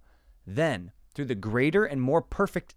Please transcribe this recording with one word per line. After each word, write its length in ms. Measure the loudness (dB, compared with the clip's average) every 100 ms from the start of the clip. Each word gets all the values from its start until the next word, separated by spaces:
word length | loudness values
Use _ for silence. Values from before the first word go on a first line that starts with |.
| -20 _ -20 -20 -8
then 460 | -2 0 -2 -8 -18 -16
through 120 | -8 -6
the 100 | -4
greater 500 | -2 2 4 4 2
and 160 | 0
more 200 | 2 2
perfect 540 | 0 -2 -2 -2 -8